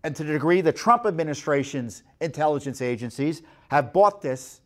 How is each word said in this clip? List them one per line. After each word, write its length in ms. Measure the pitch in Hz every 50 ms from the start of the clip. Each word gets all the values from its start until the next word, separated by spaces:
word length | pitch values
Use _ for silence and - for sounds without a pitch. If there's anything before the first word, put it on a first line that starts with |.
| -
And 100 | 156 143
to 80 | -
the 120 | 156 151 151
degree 260 | 151 139 160 175 190
the 120 | 170 160
Trump 340 | - - - 226 240 233 240
administration's 960 | 214 175 160 165 151 143 - - 160 147 139 135 139 - 139 120 117 98 - _ _ _ _
intelligence 640 | 156 165 139 147 151 151 151 139 - 139 123 -
agencies 600 | 127 123 123 110 120 117 - - 139 156 160 - - - _ _ _ _
have 240 | 139 147 147 -
bought 300 | - 180 202 208 202 -
this 380 | - 139 131 131 - - - _ _